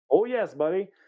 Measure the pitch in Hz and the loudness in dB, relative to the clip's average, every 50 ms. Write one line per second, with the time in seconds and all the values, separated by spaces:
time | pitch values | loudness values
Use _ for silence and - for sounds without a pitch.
0 | _ _ 131 170 214 247 254 240 208 160 127 143 151 156 175 190 202 196 _ _ | _ _ 2 2 2 2 -2 -4 -4 -4 -4 -2 -2 0 0 -2 -4 -6 _ _
1 | _ | _